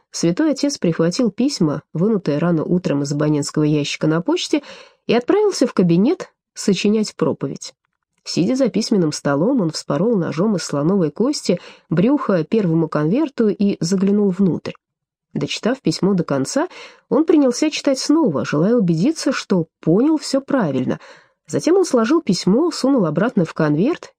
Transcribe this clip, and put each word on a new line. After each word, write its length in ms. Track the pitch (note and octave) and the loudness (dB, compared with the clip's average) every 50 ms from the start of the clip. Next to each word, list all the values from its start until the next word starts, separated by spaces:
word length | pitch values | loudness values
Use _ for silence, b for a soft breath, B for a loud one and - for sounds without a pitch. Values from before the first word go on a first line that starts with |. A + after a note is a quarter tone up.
| _ _ | _ _
святой 400 | - - - E3+ F3 - D#4 D#4+ | -10 -2 -2 0 0 2 0 0
отец 260 | C4+ - - C#4+ C#4+ - | 0 0 -2 -4 -4 -2
прихватил 540 | - F3+ D#3+ - E3 E3+ F3+ - B3+ G#3+ | -2 -2 0 2 0 0 0 0 0 -2
письма, 520 | - - A#3+ D4 - - F#3 D3+ C#3+ D#3 - _ - | 0 0 -2 -2 0 0 0 0 0 -4 -8 _ -4
вынутые 460 | D#3 F3 A3 A3+ F#3+ - - C#3+ - | -2 0 0 0 0 -2 -2 -2 0
рано 260 | E3+ F3 E3+ D#3 - | 0 0 0 0 0
утром 380 | - F3 F3+ - E3+ C#3+ C#3+ C#3+ | 0 -2 -2 0 0 -2 -2 -2
из 80 | C#3 D3 | -2 -2
абонентского 500 | C#3+ D3+ D3+ D3+ D3 C#3+ - - D#3 D3+ | -2 0 0 0 0 -2 -4 -2 0 0
ящика 420 | D3+ D#3 D3 C#3+ - - - - | 2 2 0 -2 -4 -6 -2 -2
на 160 | D#3 D#3 E3 | 0 0 0
почте, 420 | F3+ - D#4+ F4+ - - - D4+ B B B B B B B B B - | 0 -2 -2 -2 -2 -2 -2 -4 B B B B B B B B B 0
и 60 | - | 0
отправился 520 | A#3+ A#3+ - E4 G4+ G#4+ G#4 F4+ - - | 0 2 2 2 2 2 2 2 0 0
в 80 | G3+ - | 0 2
кабинет 600 | - F#3+ F3 E3+ E3+ G3 C4 F#4 F4+ - - _ _ _ _ _ | 2 2 4 4 4 4 2 0 -2 -4 -14 _ _ _ _ _
сочинять 600 | - - - G3 F3+ - G#3 G#3+ A3 G#3+ - - | -8 -2 -2 0 2 2 0 2 2 0 -4 -4
проповедь. 580 | - D#3+ C#3+ A#2+ - - C#3 - - - - - _ _ _ _ _ _ _ _ _ - | -2 -2 -2 -2 -4 -6 -8 -8 -10 -14 -18 -20 _ _ _ _ _ _ _ _ _ -12
Сидя 300 | - - - D#3+ G3+ C4 | -8 -2 -2 0 0 2
за 120 | C4 C#4 A3+ | 2 0 0
письменным 460 | - G3 A3+ - A#3 G3 E3+ D3+ D3 | 0 -2 -2 0 0 2 2 0 -2
столом, 480 | - - D3 C#3+ C#3 E3 A3+ C#4+ B3+ | -2 -2 0 0 2 2 2 2 2
он 80 | F#3 D#3+ | 0 -2
вспорол 460 | D3+ - - - D3 C#3+ F3+ A#3 A#3+ G3 | -2 -6 -6 -4 -2 0 0 2 2 0
ножом 400 | D#3+ C3+ C3+ D3+ F#3 A3+ G#3 E3 | 0 -2 -2 -2 0 0 0 -2
из 60 | - | -4
слоновой 460 | - - C#3+ C#3+ D#3+ G3 G3+ E3+ D3 | -4 -4 -2 0 2 2 2 0 0
кости 500 | - - G3+ C4 D4 - - - F3+ F3 B B B B B B | 0 0 0 0 0 -2 -2 -2 -2 -2 B B B B B B
брюхо 540 | E3 D#3+ F3+ A#3+ D4 D4 - - G3+ F3 D3+ | 0 2 2 4 2 2 0 0 0 0 0
первому 460 | - - A3+ G#3 E3+ D#3+ E3 E3 D#3+ | 0 0 0 2 2 2 2 0 0
конверту 580 | - D3+ D3+ D#3 F#3+ C4+ E4 C4+ - - A#3 G#3 | 0 0 0 2 2 0 0 -2 0 0 0 0
и 300 | F#3+ - G3+ G3+ F#3+ - | 2 2 0 0 0 0
заглянул 500 | - E3 G3 F#3+ F#3+ G3 G3+ G#3 G#3 G3+ | -2 -2 0 0 2 2 2 2 2 2
внутрь. 440 | F3+ F3 G3+ F#3 C#3+ - - - - - _ _ _ _ _ _ _ _ _ _ - | 2 2 2 0 0 -2 -6 -10 -14 -14 _ _ _ _ _ _ _ _ _ _ -6
Дочитав 460 | - C#3+ D3 - - - G#3 C4 - | -6 -6 -4 -6 -4 -4 -4 -4 -2
письмо 340 | - E3 D#3 - - F#3+ G3+ | -2 -2 -2 0 0 0 2
до 120 | F3 D#3+ | 0 0
конца, 420 | - D3 C3+ C3 - - C4+ D#4+ F#4 B B B B B B B B | -2 -2 -2 -2 -2 -2 -2 -4 -4 B B B B B B B B
он 160 | - C4+ D#4+ | 0 0 0
принялся 480 | - - D4+ C#4+ B3+ A#3+ - D4+ D#4 | 2 2 2 2 2 0 0 -2 -4
читать 280 | D4+ - - D4 C4+ C4 | -4 -4 -2 -2 -2 -2
снова, 440 | - - D4 E4 D#4+ G#3+ D3 B2+ A2 | 0 0 0 2 2 0 0 -2 -4
желая 320 | - - D3 D#3+ G3+ A#3+ | -2 -2 0 0 2 2
убедиться, 560 | B3 G3+ E3+ E3+ D#3 F3+ C#4 D#4+ - - D4 | 0 2 0 0 0 0 -2 -2 -2 -4 -4
что 360 | B3+ - - - G#3 F3+ D#3+ - _ _ | -4 -4 -4 -2 -2 -2 -2 -4 _ _
понял 380 | - D#3+ D#3+ G3+ B3+ D#4 D#4+ D4 | -2 0 2 2 2 2 0 0
всё 240 | - - - C4+ | -2 -2 -4 -4
правильно. 580 | C4+ - - C4 G#3 D3+ C3+ B2+ B2+ C3 - - B B B B B B B B _ - | -2 0 -2 0 0 0 0 -2 -2 -2 -4 -6 B B B B B B B B _ -6
Затем 300 | - C#3 - D4 E4+ G4 | -4 -2 2 2 4 4
он 80 | F4+ | 2
сложил 360 | - - A#3+ A3 A3+ D4+ E4 | 2 2 0 2 4 2 0
письмо, 480 | - - F#3 - - F3+ G3 A#3+ E4 F4 | 2 0 -2 0 2 2 2 4 2 0
сунул 340 | - - - C4 C#4 B3+ F#3 | -2 0 0 2 2 2 2
обратно 400 | D#3+ D3+ E3 G3 B3 - G3+ E3+ | 0 0 0 0 0 2 0 0
в 80 | - - | 0 0
конверт 600 | - D#3+ D3+ D3 D3 F#3+ C4+ F4 - - - _ | 0 0 2 2 2 2 0 0 -2 -6 -20 _